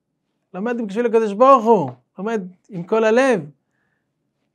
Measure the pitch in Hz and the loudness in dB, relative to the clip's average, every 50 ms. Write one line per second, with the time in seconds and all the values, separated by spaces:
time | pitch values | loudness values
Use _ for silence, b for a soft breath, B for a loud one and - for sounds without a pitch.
0 | _ _ _ _ _ _ _ _ _ _ - 180 202 240 247 233 233 202 190 220 | _ _ _ _ _ _ _ _ _ _ -12 -8 -8 -6 -6 -6 -8 -6 -4 -4
1 | 240 240 208 226 226 214 202 196 247 269 277 254 214 226 233 196 151 127 123 - | 0 0 2 2 0 0 0 2 4 6 6 6 4 2 2 2 0 -4 -8 -14
2 | _ _ _ - 190 220 233 220 180 180 - _ _ _ 220 175 175 - 214 220 | _ _ _ -12 -8 -8 -6 -8 -8 -10 -16 _ _ _ -14 -14 -8 -4 -2 0
3 | 220 220 220 240 269 269 240 190 147 143 - _ _ _ _ _ _ _ _ _ | 0 2 2 2 2 2 0 -2 -4 -8 -16 _ _ _ _ _ _ _ _ _
4 | _ _ _ _ _ _ _ _ _ _ | _ _ _ _ _ _ _ _ _ _